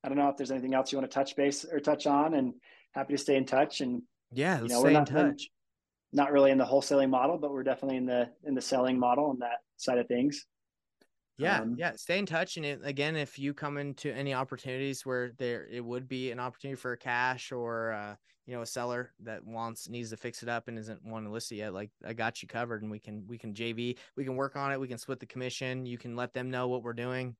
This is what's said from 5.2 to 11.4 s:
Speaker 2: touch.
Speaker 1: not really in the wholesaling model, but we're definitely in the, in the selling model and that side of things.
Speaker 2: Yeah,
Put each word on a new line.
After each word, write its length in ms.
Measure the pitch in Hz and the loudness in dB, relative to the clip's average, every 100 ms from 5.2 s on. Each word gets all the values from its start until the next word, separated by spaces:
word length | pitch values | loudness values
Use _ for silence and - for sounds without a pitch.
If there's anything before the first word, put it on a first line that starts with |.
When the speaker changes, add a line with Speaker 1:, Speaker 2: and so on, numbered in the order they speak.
| 147 | 4
Speaker 2:
touch. 160 | - - _ _ _ _ _ _ | 2 -8 _ _ _ _ _ _
Speaker 1:
not 180 | 143 139 | 2 4
really 220 | 143 139 | 8 8
in 60 | 135 | 8
the 60 | |
wholesaling 460 | 120 139 135 139 135 | 6 4 6 4 6
model, 260 | 131 135 170 | 4 4 2
but 140 | 147 | -2
we're 140 | 139 | -2
definitely 320 | 131 131 135 131 | 0 0 0 -2
in 100 | 127 | 2
the, 240 | 123 120 - | 2 2 -2
in 100 | 151 | -4
the 80 | 131 | -2
selling 360 | - 135 127 127 | 2 2 4 4
model 340 | 123 127 147 | 4 4 2
and 100 | 127 | 0
that 160 | 123 120 _ _ | -2 -4 _ _
side 220 | - 123 | 0 2
of 80 | 120 | 2
things. 400 | 120 139 143 - _ _ _ _ _ _ _ _ | 2 2 0 -12 _ _ _ _ _ _ _ _
Speaker 2:
Yeah, 240 | - | -2